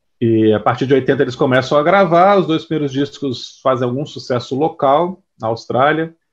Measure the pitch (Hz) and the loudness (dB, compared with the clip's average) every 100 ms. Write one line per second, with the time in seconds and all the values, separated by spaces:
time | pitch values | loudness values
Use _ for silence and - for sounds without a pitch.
0 | _ - 117 110 110 107 123 120 131 135 | _ -4 0 2 4 2 0 0 2 2
1 | 131 131 135 - 135 127 127 147 151 196 | 2 0 0 0 0 0 2 0 2 2
2 | 185 170 190 202 151 160 - 156 147 131 | 4 4 4 2 0 -4 -4 -4 -4 -4
3 | 143 - 139 117 - - 131 127 123 127 | -4 -4 -8 -8 -12 -4 -2 0 -2 -4
4 | 147 135 - 123 - 135 160 160 139 147 | -8 -10 -6 -6 -4 -2 -2 0 2 2
5 | 180 185 _ - 113 113 - 117 143 156 | 0 -6 _ -10 -6 -6 -4 0 2 0
6 | 165 - _ | -4 -10 _